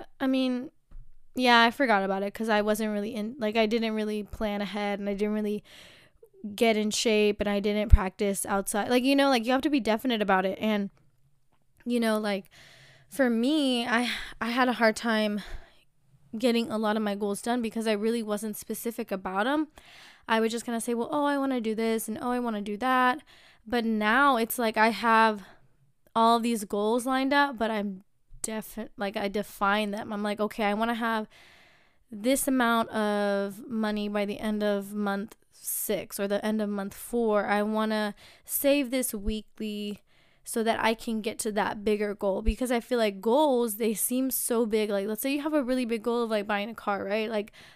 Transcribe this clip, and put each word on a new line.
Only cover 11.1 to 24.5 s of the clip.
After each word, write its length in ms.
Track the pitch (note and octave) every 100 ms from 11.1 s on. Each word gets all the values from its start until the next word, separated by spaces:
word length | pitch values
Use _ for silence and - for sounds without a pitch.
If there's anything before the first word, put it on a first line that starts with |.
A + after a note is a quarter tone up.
| _ _ _ _ _ _ _
you 160 | A#3+ A#3+
know, 180 | A3+ G#3+
like, 320 | G#3+ G3 - - - - - - -
for 180 | - B3
me, 580 | A3+ B3 D#4 C4+ A#3+ A#3
I, 240 | A3+ A#3+ - - -
I 80 | A3+
had 180 | B3 B3+
a 40 |
hard 240 | A3+ A3+ A3
time 460 | A#3 G#3+ G#3+ G#3 - - - - _ _ _ _ - A3
getting 340 | B3 A#3 A3+
a 80 | G#3+
lot 180 | G#3+ G#3+
of 60 |
my 120 | G#3
goals 260 | G3+ G#3 G3+
done 220 | A#3 B3
because 240 | A3+ A3+ A3
I 60 |
really 300 | G#3 A3 A#3
wasn't 340 | G#3+ G#3 G#3+ G#3
specific 560 | - G#3+ A#3 - F3+
about 340 | F#3+ F#3+ F#3+ A#3+
'em. 220 | D4+ D4 - - - - - -
I 120 | A3+
would 100 | A3
just 140 | A#3
kinda 160 | A#3+ A3+
say, 140 | A#3+
"Well, 140 | A#3 A#3+
oh, 120 | D4
I 140 | C#4+ C#4+
wanna 220 | C4+ B3+
do 140 | A3
this," 340 | A3 A3+ A3+ A3
and, 100 | G#3+
"Oh, 100 | B3
I 100 | B3
wanna 200 | A#3+ G#3
do 160 | G3+ G#3
that." 440 | B3+ B3+ B3+ C#4 - - - _
But 200 | A3 A#3+
now 520 | A3+ G#3+ G#3+ B3 C#4+ A#3+
it's 220 | A3+